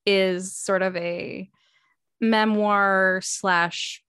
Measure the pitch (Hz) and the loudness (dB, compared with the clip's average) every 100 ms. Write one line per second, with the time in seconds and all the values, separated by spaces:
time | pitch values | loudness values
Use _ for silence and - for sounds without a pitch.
0 | - 196 190 180 185 - - 190 190 180 | 0 2 2 -2 -6 -8 -2 0 0 -4
1 | 170 175 - - 190 _ _ _ _ _ | -6 -6 -8 -12 -14 _ _ _ _ _
2 | _ _ 226 220 214 214 208 202 196 190 | _ _ 0 2 2 2 2 2 4 4
3 | 190 185 - - 196 175 170 - - - | 2 0 -4 -4 0 2 0 -4 -10 -12